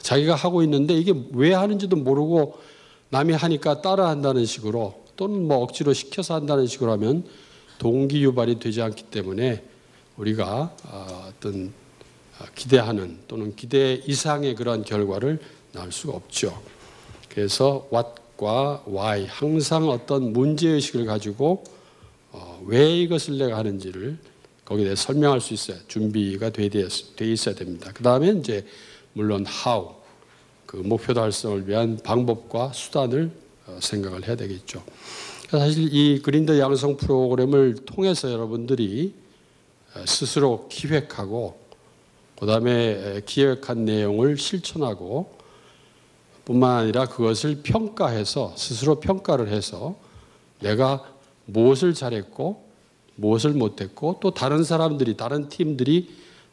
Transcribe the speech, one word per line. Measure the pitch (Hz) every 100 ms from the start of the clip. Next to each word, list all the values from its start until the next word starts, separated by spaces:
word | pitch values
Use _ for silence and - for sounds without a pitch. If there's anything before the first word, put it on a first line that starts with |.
자기가 | - 139 156
하고 | 151 175 175
있는데 | 160 139 151
이게 | 160 180 147 120
왜 | 127 156
하는지도 | 185 208 202 196 165
모르고 | 131 139 156 170 143 - - - - - -
남이 | 131 160
하니까 | 160 170 147 156 147
따라한다는 | 190 196 175 151 139 127
식으로, | 113 - 107 117 101 - - -
또는 | 202 202 156
뭐 | 131
억지로 | 123 - 143
시켜서 | 131 - - 175
한다는 | 160 147 143 123
식으로 | - 117
하면 | 104 110 165 - - - - - -
동기 | 117 131 139 147
유발이 | 135 123 117 117
되지 | 117 110
않기 | 110 101
때문에 | - 107 95 95 127 107 - - _ - _ -
우리가, | 104 107 92 117 170 -
아, | - 98 95 92 95
어떤, | - 107 98 92 - - - - - - -
아, | -
기대하는 | - 123 131 110 104 90 82 -
또는 | 110 107 101
기대 | 120 135 135 127 -
이상의 | 135 156 147 139
그러한 | 120 120 110
결과를 | 104 104 98 98 135 156 - - _
낳을 | 90 90
수가 | - 151
없죠. | - - - 98 98 - - - - - - -
그래서 | 104 101 - 135 135 -
what과 | 117 120 - - - 104 120 143 139 107
why, | 98 107 101 95
항상 | - 151 156 139 165 160
어떤 | 120 - 139 123
문제의식을 | 117 143 151 165 151 - 120
가지고, | 110 107 104 104 151 190 - - - _ - _ _
어, | 92 87 87
왜 | 95 120 156 170
이것을 | 170 165 - 139
내가 | 127 110
하는지를 | 110 98 95 92 123 160 - - - _
거기에 | - 104
대해 | 98 98
설명할 | - 143 147 131
수 | -
있어야, | 107 - 90 -
준비가 | 110 107 107 98 98 95
돼, | 107 104
돼, | 104 92 - - -
돼 | 110
있어야 | 113 -
됩니다. | - 90 85 98
그 | 104
다음에 | 123 131 175
이제 | 202 120 104 - - - - _
물론 | 107 107 101 98
how, | - 127 110 87 - - - _ _ _ _
그 | - 98
목표 | 95 113 -
달성을 | 120 110 101 110 101 95
위한 | 110 113 110
방법과 | - 120 117 113 - 113 135
수단을, | - - 143 127 135 165 165 - _ -
어, | 90
생각을 | - 104 95 92 110
해야 | 113
되겠죠. | 101 92 - 101 - - - - - - -
사실 | 147 147 156 160
이 | 143 147 143
그린더 | 147 151 156 147
양성 | 135 135 143 139
프로그램을 | - 131 127 127 131 139 131 110
통해서 | - 202 190 170 131
여러분들이, | 117 110 117 117 127 101 113 196 - - _ _ _ _ _ _
어, | 92 90
스스로 | - 131 147 139 110 -
기획하고, | - 143 151 151 - 98 117 98 - - - _ _ _ _ _ -
그 | 101
다음에 | 113 120 120 113 101 98 101 104
기획한 | 139 139 123 - 117
내용을 | 107 107 104 104 139 143
실천하고, | - 185 - 165 127 95 90 135 190 - - - - _ _ _ _ _ _ -
뿐만 | - 123 127 120
아니라 | 110 120 127
그것을 | - 113 110 151 147
평가해서, | - 226 214 214 147 113 101 143 101 -
스스로 | - 110 143 151
평가를 | - 190 185 135 104
해서 | 104 - 90 143 202 - - - _ _ -
내가 | 101 110 131 135 - - _ _ -
무엇을 | 107 123 135 180
잘했고 | 160 127 110 95 - 160 214 - _ _ _ _ -
무엇을 | 107 110 147
못했고, | 143 107 - 95 - 151 190
또 | 190
다른 | - 131 156
사람들이, | 165 165 160 147 117 104
다른 | 117 147 143
팀들이 | - 156 131 127 175 170 - - - _